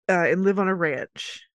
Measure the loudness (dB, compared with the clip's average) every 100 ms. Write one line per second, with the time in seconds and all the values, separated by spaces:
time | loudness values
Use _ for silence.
0 | 0 2 2 2 2 2 0 0 -2 -4
1 | -8 -14 -16 -16 -20